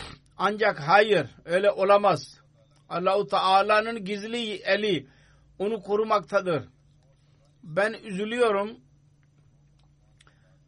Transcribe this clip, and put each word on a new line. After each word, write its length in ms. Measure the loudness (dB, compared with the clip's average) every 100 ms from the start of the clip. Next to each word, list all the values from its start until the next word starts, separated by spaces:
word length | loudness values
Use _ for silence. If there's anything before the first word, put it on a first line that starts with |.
| -18 -20 _ -4
Ancak 420 | -4 0 -2 -2
hayır, 500 | 4 4 6 2 0 -10
öyle 260 | -4 0 2
olamaz. 680 | 2 4 4 4 0 -4 -20 _ _ _ _ -10
Allah-u 380 | -4 0 0 0
Teala'nın 800 | 0 4 4 4 2 0 -6
gizli 480 | -8 -8 -6 -8 -6
eli 540 | -8 -2 -2 0 -4 -6 _ _ _ _ -8
onu 240 | -6 -6
korumaktadır. 880 | -2 -2 0 -2 0 -2 -2 -4 -6 _ _ _ _ _ _ _ _ _
Ben 300 | -8 -4 -2
üzülüyorum. 800 | -4 -10 -8 -6 0 0 0 -4 -10 _ _ _ _ _ _ _ _ _ _ _ _ _ _ _ _ _ _